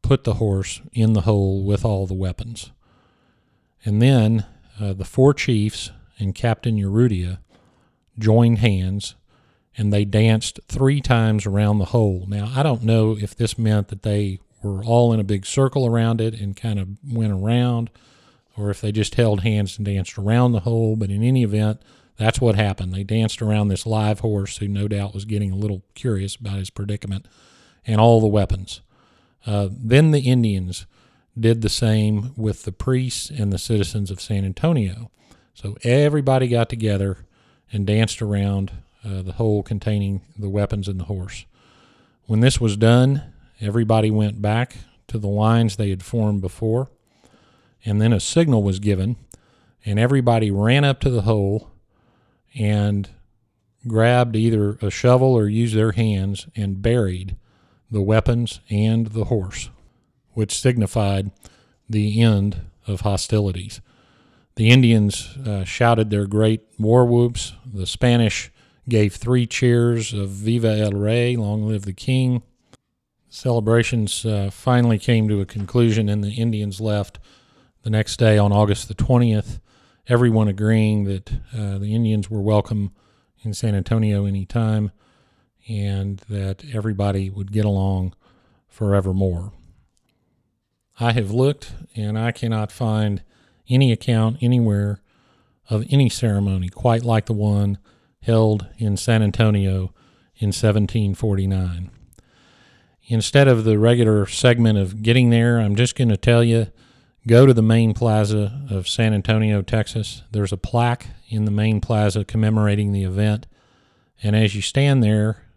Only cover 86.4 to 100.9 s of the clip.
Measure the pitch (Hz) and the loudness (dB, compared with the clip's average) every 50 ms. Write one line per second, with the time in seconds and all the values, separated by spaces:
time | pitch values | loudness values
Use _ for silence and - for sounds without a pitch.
86.4 | 98 95 95 - - 151 120 110 101 113 104 95 101 101 98 98 95 95 98 104 | -6 -6 -8 -8 -12 -10 -8 -6 -4 -4 -4 -2 -2 -2 -2 -2 -4 -6 -8 -10
87.4 | 98 98 104 110 104 104 101 98 95 98 95 92 92 92 - _ _ _ _ _ | -10 -4 -2 0 0 2 0 0 0 0 0 -2 -4 -6 -8 _ _ _ _ _
88.4 | _ _ _ _ _ _ _ - 110 101 101 101 92 95 92 95 98 92 90 85 | _ _ _ _ _ _ _ -4 0 2 2 2 2 0 -2 0 0 -2 -2 -4
89.4 | 90 101 - - - - _ _ _ _ _ _ _ _ _ _ _ _ _ _ | -8 -12 -16 -20 -20 -20 _ _ _ _ _ _ _ _ _ _ _ _ _ _
90.4 | _ _ _ _ _ _ _ _ _ _ _ - 117 117 113 120 107 95 104 123 | _ _ _ _ _ _ _ _ _ _ _ -2 0 0 0 0 -2 0 0 2
91.4 | 127 139 143 - - - - - - _ _ 113 107 104 107 110 113 117 113 - | 2 2 0 -4 -10 -18 -16 -18 -18 _ _ -6 -4 -4 -2 -2 -2 -4 -4 -4
92.4 | - 113 113 110 107 104 - - 127 110 107 107 107 104 101 95 - _ _ _ | -4 -2 -2 -2 -4 -6 -6 -4 -2 0 0 0 0 0 -2 -4 -8 _ _ _
93.4 | _ _ _ _ _ - 127 131 135 127 113 - - - 120 110 110 113 117 - | _ _ _ _ _ 0 2 4 4 4 2 0 0 0 2 2 2 0 0 0
94.4 | 123 120 127 123 117 110 104 101 101 104 104 - _ _ _ _ _ _ _ _ | 0 2 2 2 2 2 2 0 0 -2 -4 -8 _ _ _ _ _ _ _ _
95.4 | _ _ _ _ _ _ 113 104 113 - 135 139 139 113 - - - 113 101 101 | _ _ _ _ _ _ -4 -4 -2 0 2 2 2 2 0 0 -2 0 0 0
96.4 | 98 98 95 92 90 90 - - - 123 117 117 120 120 113 110 - - 113 101 | 0 0 -2 -2 -4 -6 -8 -2 0 2 2 2 0 0 0 0 0 -2 -4 -2
97.4 | 104 107 104 101 101 101 98 98 _ _ _ _ _ _ _ _ - - 113 110 | 0 0 2 2 0 0 -2 -6 _ _ _ _ _ _ _ _ -2 0 2 4
98.4 | 110 107 107 104 90 - - - 117 104 101 95 - - 117 110 107 101 95 - | 4 2 2 -2 -4 -10 -8 -4 -2 -2 -2 -2 0 0 2 2 2 0 2 2
99.4 | 113 110 107 101 98 95 95 92 92 95 - _ _ _ _ _ _ _ _ _ | 2 2 2 2 0 0 -2 -2 -4 -6 -10 _ _ _ _ _ _ _ _ _
100.4 | 113 101 95 - - 110 101 107 104 92 | -4 -4 -2 0 0 2 2 2 0 0